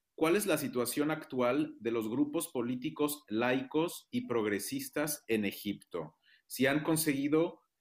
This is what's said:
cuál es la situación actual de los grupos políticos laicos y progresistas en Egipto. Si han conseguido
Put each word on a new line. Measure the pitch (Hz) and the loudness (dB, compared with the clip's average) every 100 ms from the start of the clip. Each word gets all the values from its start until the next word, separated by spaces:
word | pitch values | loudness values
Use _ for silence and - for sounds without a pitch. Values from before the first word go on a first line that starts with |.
| _ - | _ -2
cuál | 160 190 | 2 2
es | 202 | 2
la | 202 | 0
situación | 127 120 120 - 147 | 0 -2 -2 0 0
actual | 156 - 127 123 139 156 - | -2 -4 0 2 2 0 -4
de | 110 | -2
los | 113 110 | -2 0
grupos | 123 147 151 160 | 0 2 0 -2
políticos | 131 117 127 156 - 147 147 - | -2 -2 -2 -4 0 0 -2 -4
laicos | 107 123 131 135 151 170 - - | 0 2 2 0 0 0 -4 -8
y | 123 120 | -6 -2
progresistas | 117 107 101 - 135 135 - 156 156 - | 0 2 0 -2 -6 -6 -4 -4 -4 -2
en | 110 101 | 0 0
Egipto. | - 104 98 - 87 78 - _ _ - | -4 -6 -8 -8 -8 -8 -12 _ _ -10
Si | - 131 | 0 2
han | 147 | 2
conseguido | 151 156 160 139 143 156 175 - _ _ | 0 0 0 0 2 2 2 -2 _ _